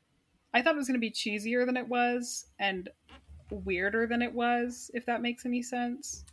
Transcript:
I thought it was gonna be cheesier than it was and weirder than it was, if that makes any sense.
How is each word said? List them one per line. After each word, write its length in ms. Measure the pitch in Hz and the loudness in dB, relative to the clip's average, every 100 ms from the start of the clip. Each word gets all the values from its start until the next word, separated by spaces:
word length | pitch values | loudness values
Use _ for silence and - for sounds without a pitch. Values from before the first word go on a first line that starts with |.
| _ _ _ _ _ | _ _ _ _ _
I 80 | 240 | 2
thought 120 | 285 | 4
it 40 | 302 | 2
was 80 | 262 | 2
gonna 120 | 254 | 0
be 120 | 226 | 0
cheesier 560 | - 226 208 214 247 247 | -2 -2 -2 0 2 2
than 100 | 254 | 0
it 100 | 247 | 0
was 600 | 247 240 247 240 - - - | 2 4 2 -2 -8 -10 -4
and 300 | 196 190 180 - - - - - - | -2 -2 -4 -12 -20 -20 -20 -18 -10
weirder 560 | 208 185 180 196 226 226 | -6 0 2 2 2 2
than 160 | 240 | 2
it 100 | 240 | 0
was, 580 | 233 240 240 240 240 - | 2 2 4 2 -4 -8
if 100 | 240 | -6
that 160 | 240 233 | -2 0
makes 240 | 240 240 | 0 -2
any 160 | 247 247 | -2 -2
sense. 640 | 240 247 240 247 - - - | -2 -2 -2 -4 -8 -12 -10